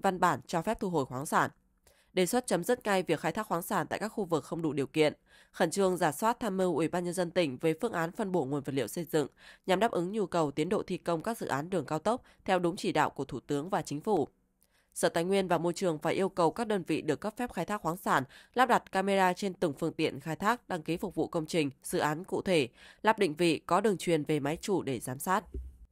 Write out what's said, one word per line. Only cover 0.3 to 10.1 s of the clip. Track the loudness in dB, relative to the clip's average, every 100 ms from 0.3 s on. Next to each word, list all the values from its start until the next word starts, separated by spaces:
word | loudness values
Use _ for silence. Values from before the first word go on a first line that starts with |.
| 2 -2
cho | -2
phép | -2 -2
thu | -2
hồi | 0
khoáng | -2 -4 0
sản. | 2 2 -2 _ _ _ _ _
Đề | 0 0
xuất | 0 0
chấm | 0
dứt | 0 0
ngay | 2 0
việc | 2 -2
khai | -2
thác | -4 -4
khoáng | -4
sản | -2 -2 -2
tại | -4
các | -4
khu | -6
vực | -2 -2
không | -2 -4
đủ | -2
điều | -2 0
kiện, | 2 2 0 _ -20 _
khẩn | -2 0
trương | 2 2 4
rà | 0
soát, | 2 0 0
tham | -2 0
mưu | 2
Ủy | 2 0
ban | 0
Nhân | -2
dân | -2 0
tỉnh | 2 0 0
về | 0 0
phương | -2
án | -2 -4
phân | -4 -2
bổ | 0
nguồn | 0 -2
vật | -2
liệu | -2 -2
xây | -4 -2
dựng | 0 0 _ -20 -6 0
nhằm | 2
đáp | 2
ứng | 2 0